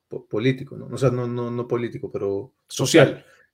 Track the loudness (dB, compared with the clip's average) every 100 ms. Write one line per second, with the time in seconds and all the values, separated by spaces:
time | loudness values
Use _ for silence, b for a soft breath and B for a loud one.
0 | -14 -14 -8 -2 0 -2 -6 -14 -12 0
1 | 0 0 -4 -4 -6 -6 -4 -4 -4 -8
2 | -10 -6 -4 -4 -8 _ -12 -4 4 8
3 | 8 4 b b b